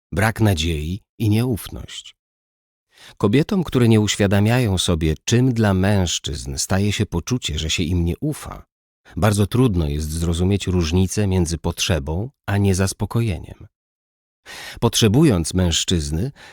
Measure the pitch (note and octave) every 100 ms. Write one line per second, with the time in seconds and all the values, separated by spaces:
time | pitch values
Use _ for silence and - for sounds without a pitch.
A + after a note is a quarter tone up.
0 | _ E2 G#2+ - A2 F2+ D#2+ D#2 D#2 F#2+
1 | - _ G#2+ G#2+ B2+ G#2+ - - - -
2 | - _ _ _ _ _ _ _ _ _
3 | - - G2+ B2+ E3 F#3+ D#3+ C3 A#2 A2
4 | G#2 - G2+ G2+ G#2 B2 A#2 F#2 - E2+
5 | D#2 D2+ - A#2+ C3 A2+ G#2 F#2+ G2 G2+
6 | F2+ - - D2 B1+ C2+ - F#2+ G#2 -
7 | G#2 E2+ - B2 - D#2 D#2+ - D#2+ F2
8 | E2+ - D3+ C#3+ - F#2+ - _ _ _
9 | _ - G#2+ G2+ G2+ A#2 C3 F2+ D2+ D2
10 | D#2 E2 E2+ E2 F#2 G2+ - F2+ D#2+ F2+
11 | F#2+ - G2+ F#2+ E2 E2 E2+ - - E2
12 | C#2+ E2 A#2+ - - G2+ G2 F#2 F#2+ -
13 | G2+ A#2 A2+ D#2 C#2 - - _ _ _
14 | _ _ _ _ - - - - A#2+ -
15 | A2 A#2+ D#3+ F#2 D#2+ F#2 F2+ D#2+ - F2+
16 | D2 D#2 B2 - -